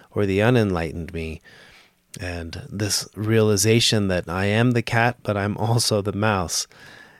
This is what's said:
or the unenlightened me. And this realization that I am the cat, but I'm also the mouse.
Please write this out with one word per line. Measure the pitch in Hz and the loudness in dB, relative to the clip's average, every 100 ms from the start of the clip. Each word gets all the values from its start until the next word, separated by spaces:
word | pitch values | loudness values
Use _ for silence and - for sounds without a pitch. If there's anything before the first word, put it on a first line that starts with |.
| - | -8
or | - 101 | -2 0
the | 95 | 2
unenlightened | 110 123 107 87 82 85 80 | 4 4 2 0 -4 -6 -8
me. | 82 80 78 - - - - _ _ _ - | -8 -8 -10 -16 -20 -20 -20 _ _ _ -12
And | 90 87 82 87 - | -10 -8 -10 -12 -10
this | 98 104 - - 92 | -6 -4 -4 -6 -6
realization | 107 113 107 101 107 117 - 110 98 | 2 4 4 4 4 4 4 2 2
that | 90 82 | -2 -2
I | 90 101 | -2 0
am | 110 123 | 2 2
the | 120 | 0
cat, | - 117 120 - | 0 0 0 -2
but | - 101 | -4 -2
I'm | 101 95 | -2 -2
also | 110 117 - 107 | 0 0 2 0
the | 101 | -2
mouse. | 98 110 98 85 - - - - - - | -2 0 0 -2 -6 -8 -14 -20 -20 -20